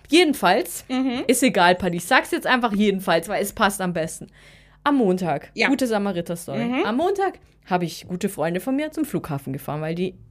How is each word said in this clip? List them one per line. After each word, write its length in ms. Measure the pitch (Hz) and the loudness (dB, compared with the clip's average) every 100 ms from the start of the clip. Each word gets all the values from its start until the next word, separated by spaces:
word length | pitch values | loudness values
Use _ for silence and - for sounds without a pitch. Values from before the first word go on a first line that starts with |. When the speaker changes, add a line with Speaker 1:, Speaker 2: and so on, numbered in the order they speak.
| - | 2
Speaker 1:
jedenfalls, 720 | 311 349 - 180 202 359 - - | 4 4 4 2 2 0 -8 -6
Speaker 2:
Mhm. 340 | 254 262 240 - | -2 -2 -2 0
Speaker 1:
ist 160 | 262 | 2
egal, 320 | 262 202 175 180 | 4 6 4 4
Paddy, 220 | 180 170 | 0 -4
ich 80 | - | 2
sag's 260 | 262 294 | 2 2
jetzt 160 | 330 311 | -2 0
einfach 260 | 254 233 | 2 2
jedenfalls, 560 | 202 214 190 190 170 170 | 2 2 2 2 0 0
weil 120 | 185 | -4
es 120 | 202 | -4
passt 280 | - 208 208 | 0 0 0
am 120 | 185 | -4
besten. 340 | 175 160 - - _ - - _ _ | -2 -4 -6 -16 _ -20 -20 _ _
Am 120 | 285 277 | 0 2
Montag, 540 | 208 180 175 143 - | 4 2 0 -4 -4
Speaker 2:
Ja. 140 | - 214 | 0 2
Speaker 1:
gute 160 | 277 254 | 2 2
Samariter-Story. 800 | 214 202 170 170 175 - 190 233 | 0 -2 -4 -4 -8 -8 -4 -2
Speaker 2:
Mhm. 200 | 254 330 | 0 0
Speaker 1:
Am 120 | 240 | 0
Montag 400 | 349 403 381 - _ _ - | 0 0 -2 -4 _ _ -4
hab 140 | 180 | -2
ich 240 | 170 - - | -2 -8 -10
gute 220 | 180 202 | -6 -4
Freunde 300 | 165 156 175 | -2 -2 -2
von 160 | - 269 | -2 -2
mir 160 | 311 | -2
zum 140 | - 302 | -4 -4
Flughafen 480 | 170 - 139 - | -4 -4 -8 -6
gefahren, 280 | 135 - 151 | -10 -8 -6
weil 120 | 156 | -4
die 220 | 165 190 - - | -4 -4 -6 -2